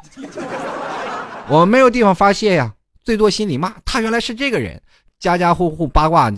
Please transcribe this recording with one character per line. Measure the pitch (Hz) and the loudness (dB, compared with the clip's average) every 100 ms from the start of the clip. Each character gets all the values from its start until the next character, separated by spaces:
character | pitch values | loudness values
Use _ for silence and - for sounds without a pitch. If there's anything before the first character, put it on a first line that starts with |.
| - - 285 - 262 - - | -20 -20 -16 -14 -12 -10 -10
<laughs> | - - - - - - - - | -10 -10 -10 -10 -10 -12 -16 0
我 | 147 175 | 4 4
没 | 247 | 6
有 | 262 | 4
地 | 240 | 4
方 | 208 | 2
发 | 180 202 | 4 2
泄 | 202 214 | 2 2
呀， | 175 120 - _ _ | 2 0 -6 _ _
最 | - 220 | -4 2
多 | 214 | 2
心 | 196 214 | 0 -4
里 | 131 | -2
骂 | 180 214 | -4 -6
，“他 | - 262 | -6 -4
原 | 220 | -2
来 | 233 | -2
是 | 226 | -4
这 | 226 277 | -6 -4
个 | 208 | -2
人。” | 104 - _ _ _ _ | -4 -10 _ _ _ _
家 | 185 175 | -2 0
家 | 175 | 2
户 | 175 180 | 2 -2
户 | 156 156 | -2 -2
八 | 151 156 | 2 2
卦， | 165 123 | 4 2